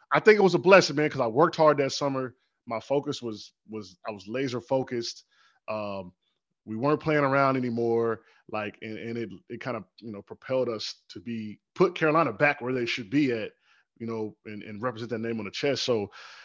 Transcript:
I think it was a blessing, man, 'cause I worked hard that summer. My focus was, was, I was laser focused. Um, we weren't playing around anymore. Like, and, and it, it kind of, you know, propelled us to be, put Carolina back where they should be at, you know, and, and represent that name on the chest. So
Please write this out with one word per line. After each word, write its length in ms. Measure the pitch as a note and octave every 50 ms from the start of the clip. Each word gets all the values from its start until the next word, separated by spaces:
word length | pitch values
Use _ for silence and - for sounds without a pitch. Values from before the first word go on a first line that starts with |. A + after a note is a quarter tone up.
| _ -
I 80 | - D#3
think 180 | - A3 G#3+ G#3
it 40 |
was 120 | G3 F#3 E3+
a 40 | E3+
blessing, 380 | - F#3 G3 F3+ - - D3
man, 120 | C#3+ D3+ D3
'cause 100 | - C3+
I 60 | B2
worked 300 | A2+ G#2+ C3 E3 E3 -
hard 220 | E3 D#3+ D3+ D3 C#3
that 140 | C#3 C3+
summer. 440 | - - D3 C#3 C3+ C3 C3 A#2+ - _ _ _ _ _ _
My 140 | A#2+ A#2 A2
focus 400 | - - C3+ C#3+ C#3 D3 C3 -
was, 300 | - A#2 G#2+ G2+ - - _ _ _ A2
was, 300 | G#2+ G#2+ G2+ F2+ F#2 _ -
I 40 | A#2+
was 140 | G#2+ G2 F#2 G2+
laser 320 | A2+ B2+ C#3+ B2+ A#2+ A#2+
focused. 640 | - - C#3 C3 B2 - B2 A#2+ A#2 - - - - _ _ _ _ _ _ _ _ -
Um, 440 | A2 G#2+ G#2 G2+ G2 G2 F#2 F2+ - _ _ _ _ _ _ _ _ _ -
we 120 | G#2+ G#2+
weren't 240 | A2 B2+ D3 D3+ D3
playing 240 | D3+ D#3+ D3+ D3 C#3+
around 320 | C3+ C3+ C#3 C#3 C3+ C3
anymore. 640 | C3 B2+ B2 A#2 A#2 A#2 A#2 A#2 A#2 A#2 A#2 A2 G#2+ _ _ _ _ _ -
Like, 280 | A2 G#2+ G#2 G#2 - -
and, 160 | - A2 G#2+ F2
and 200 | G2+ A#2 A#2 A#2
it, 120 | A2+ G2 F2+ E2 _ -
it 100 | A#2+ A2
kind 160 | - C3+ A#2
of, 80 | G#2+ F#2+ _ _ -
you 120 | G#2 A#2
know, 100 | G#2 G2+
propelled 460 | - - - - - - C3 C3 B2 A#2+
us 320 | A2+ G#2+ - - - _ _ -
to 100 | - G#2
be, 400 | F#2 A#2+ A#2 A2+ G#2+ G#2+ G2+ - _ _ -
put 200 | - F#3 F#3+ F3+
Carolina 380 | - E3 D#3 D3+ E3 D#3+ B2+
back 280 | G#2+ G2 D3 - - -
where 100 | A#2+ B2
they 140 | C3 B2+ A#2+
should 240 | A#2 - C3 A2+ F#2+
be 200 | A2+ D3 D3+ B2+
at, 180 | A#2 A2 G#2 - - _ _ _ _ _ _ _ _ -
you 80 | A#2
know, 300 | A2+ A2+ A2 A2 G#2 - _ -
and, 160 | G#2+ G#2 G#2
and 180 | - G#2+ G#2+ G2+
represent 300 | A#2 B2+ A2+ A2+ A#2+ A2
that 100 | A#2+ A2
name 180 | A2+ A2+ A#2 A2
on 60 | G2+
the 60 | F#2+
chest. 340 | - - - C#3+ C3 A2+ -
So 260 | C3 A#2+ G#2+ G2+ - - - - - - -